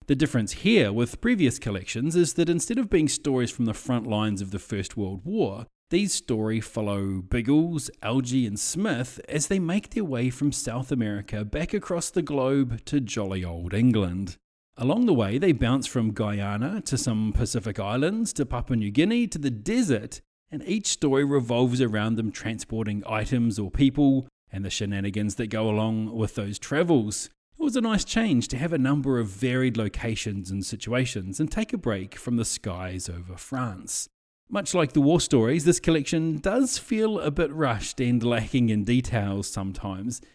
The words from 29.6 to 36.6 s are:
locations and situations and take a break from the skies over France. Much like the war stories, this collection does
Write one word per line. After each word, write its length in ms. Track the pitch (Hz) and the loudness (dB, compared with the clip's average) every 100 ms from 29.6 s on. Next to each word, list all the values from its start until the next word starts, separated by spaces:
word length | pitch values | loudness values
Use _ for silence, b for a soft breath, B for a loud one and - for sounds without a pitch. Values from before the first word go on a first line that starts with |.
| 131 117 | 2 0
locations 720 | 104 - 117 110 110 98 92 | -2 -2 -4 -4 -4 -6 -4
and 160 | 98 95 | -6 -6
situations 720 | 101 - 120 127 107 92 - | -8 -4 -2 -2 -4 -6 -4
and 100 | 156 | -2
take 240 | - 226 | -2 -4
a 60 | 214 | -4
break 380 | 123 98 95 - | -2 -4 -6 -10
from 220 | - 120 | -2 0
the 60 | |
skies 640 | 110 - 107 90 92 92 92 | 0 -4 -6 -6 -6 -6 -8
over 280 | 87 90 95 | -10 -12 -14
France. 720 | - 131 120 92 - - - _ _ _ _ | -8 -6 -6 -8 -8 -8 -8 _ _ _ _
Much 260 | 202 - | -4 0
like 180 | 180 151 | 2 4
the 80 | 151 | 4
war 200 | 143 170 | 6 4
stories, 440 | - 131 113 160 | 4 4 4 4
this 160 | 151 170 | 4 4
collection 560 | - 165 139 165 160 151 | 2 2 2 0 0 0
does 420 | 190 233 | 0 2